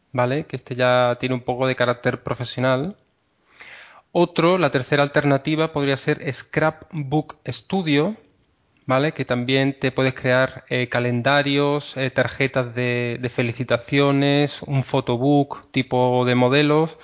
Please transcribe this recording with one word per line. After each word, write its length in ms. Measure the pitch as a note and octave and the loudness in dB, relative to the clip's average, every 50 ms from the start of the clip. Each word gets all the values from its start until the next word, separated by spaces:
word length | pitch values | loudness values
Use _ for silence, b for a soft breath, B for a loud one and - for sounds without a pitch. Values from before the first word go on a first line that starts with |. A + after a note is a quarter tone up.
| _ _ - | _ _ -2
¿vale? 340 | B2 B2 B2 C3 D3+ D#3+ | 0 0 0 0 -2 -4
Que 80 | - - | -6 -10
este 220 | B2+ - - C3 | -12 -10 -8 -4
ya 400 | A#2+ B2+ B2+ B2 B2 B2 B2 A#2+ A#2+ | 0 2 2 4 4 4 2 0 -2
tiene 160 | - B2+ C3 | -2 -4 -4
un 80 | B2 A#2+ | -4 -4
poco 240 | - B2 B2 C3 | -4 -4 -2 0
de 80 | C3 B2+ | 0 0
carácter 480 | - B2 A#2+ A#2+ - - B2+ A#2+ A#2+ - | 0 0 0 0 -2 -2 -4 -4 -4 -4
profesional. 760 | - B2+ - B2+ A#2 - - B2 C3 C3 B2+ C#3+ F3+ G#3 _ _ _ _ _ _ _ _ _ B B B B B B B B B B B B B B - | -8 -8 -6 -8 -8 -6 -2 0 0 0 0 -2 -4 -10 _ _ _ _ _ _ _ _ _ B B B B B B B B B B B B B B 0
Otro, 420 | F3 F3 E3+ - - E3 E3+ F#3 F#3 | 0 0 2 2 2 2 4 4 4
la 120 | E3+ C#3 | 2 2
tercera 320 | - C#3 B2 - D3+ C#3+ C#3+ | 2 0 -2 0 2 2 2
alternativa 680 | C#3+ - D#3 C#3+ C#3+ C#3 C3+ - D#3 D#3 D3+ D#3+ D#3+ - | 2 2 0 2 2 2 2 0 -2 -2 0 0 -2 -2
podría 240 | D3+ C#3+ C#3 C#3 | -2 -2 0 -2
ser 360 | C3 - - D3+ - - E3 C3 | -2 -2 -2 -4 -2 -4 -8 -8
Scrapbook 1000 | - - - - E3 D#3 D#3 D#3 - - - - D#3+ C#3+ C3 C#3 D#3 D3+ - - _ - - | -8 -10 -6 -2 0 0 0 0 -4 -10 -12 -10 -8 -6 -2 -2 -2 -2 -4 -8 _ -12 -12
Studio, 640 | B2+ - - - - G3 F3+ D#3+ C#3+ C#3+ D3+ F#3+ A3 - - _ _ _ _ _ _ _ _ _ _ _ _ | -12 -12 -8 -6 -4 -4 0 2 2 2 2 0 -2 -6 -14 _ _ _ _ _ _ _ _ _ _ _ _
¿vale? 240 | - C3 C3 C#3 D#3 | 0 0 0 0 0
Que 140 | - - C3 | -2 -4 -4
también 520 | - B2+ B2 A#2+ B2 C3+ C3+ C3+ C#3 C#3 | -4 -2 -2 0 0 0 2 2 0 -2
te 140 | - - C3+ | -2 -4 -4
puedes 240 | - - C3 C3 C3 | -2 0 0 0 -2
crear, 480 | - - C3 B2+ B2+ C3 C3 - - - - | -2 0 0 2 2 2 0 -2 -8 -10 -6
eh, 200 | C3+ B2+ B2 B2 | -4 -4 -2 -2
calendarios, 1080 | - B2 B2 B2 A#2+ A#2+ A#2 C3+ C#3+ C#3+ C#3+ C#3+ C#3 C#3+ C#3+ C#3+ C#3+ D3 - - - | -2 -2 0 0 -2 0 0 2 2 2 2 0 0 0 0 0 0 -2 -4 -8 -6
eh, 160 | B2+ C3+ C3 - | -4 -4 -2 0
tarjetas 600 | - B2+ - - - C3+ B2+ - C3+ B2+ A#2+ A2+ | 0 -2 0 0 -2 -2 0 0 -2 -4 -2 -4
de, 420 | A#2+ B2 B2 B2 A#2+ A#2+ A#2+ A#2+ A#2+ | -4 -2 -2 0 -2 -2 -4 -4 -4
de 80 | B2 A#2+ | -6 -6
felicitaciones, 1300 | - - B2+ A#2+ A#2 - B2+ - A#2+ A#2 - - C#3+ C#3 C#3+ C#3+ C#3 C#3 C#3 C#3+ C#3+ C#3+ D3 C#3 - - - | -2 -2 -2 -2 -2 -4 -4 -2 -2 -2 -2 0 0 2 4 4 4 2 2 2 2 2 0 0 -2 -6 -8
un 220 | - C#3+ C3+ B2 | -4 -2 -2 -2
photobook 840 | - - C3+ B2+ - A#2+ A#2+ B2+ C#3+ D3 C#3+ C#3 C#3 - - - _ - | 0 -2 -2 0 0 -2 0 2 4 4 4 2 0 -4 -14 -12 _ -4
tipo 520 | C3 B2+ - - B2+ B2+ B2 B2 B2 B2 | -4 -2 0 0 0 2 2 2 2 2
de 120 | B2 B2 | 2 2
modelos, 600 | B2 B2 B2 C3 C#3+ D3 D3 D3+ D#3 D#3+ D#3+ - - | 4 4 4 4 4 4 4 2 2 2 0 -4 -10